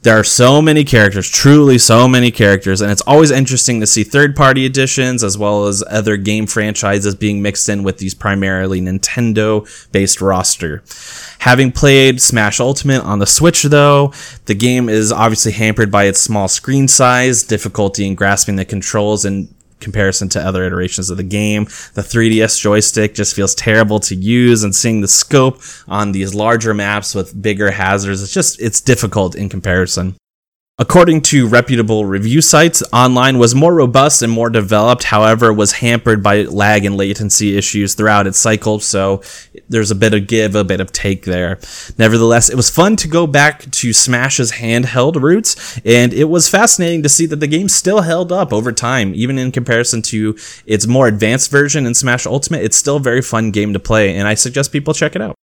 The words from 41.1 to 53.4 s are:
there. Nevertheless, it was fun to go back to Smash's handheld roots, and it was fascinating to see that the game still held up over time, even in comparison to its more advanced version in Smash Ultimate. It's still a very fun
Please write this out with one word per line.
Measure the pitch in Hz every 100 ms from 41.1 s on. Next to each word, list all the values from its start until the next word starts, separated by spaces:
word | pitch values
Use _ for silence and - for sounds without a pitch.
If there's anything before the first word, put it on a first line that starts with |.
| 95 -
there. | 90 90 95 - - - -
Nevertheless, | 110 117 113 117 -
it | 123
was | -
fun | - 190 220
to | 160
go | 165 165
back | 143 147 147 135
to | - 120
Smash's | 107 - 123 131 - 117
handheld | - 117 117 123 123 135 160
roots, | 139 196 220 - - 120 107
and | 120 123
it | 98 156
was | 175 -
fascinating | 196 226 - 170 170
to | 147
see | - 165
that | 151
the | 151
game | 156 196
still | - 185 208
held | 170 165 175
up | 185 165
over | 110 120
time, | 113 120 131 98
even | 95 123 135
in | 127
comparison | 127 120 117 120 117
to | - 110 107 107 - - -
its | 107 107
more | 127 131
advanced | 104 107 131 -
version | 139 143 156 123
in |
Smash | 120 131 120 -
Ultimate. | 120 - 165
It's | 104 -
still | 143 147
a |
very | 131 123
fun | 123 113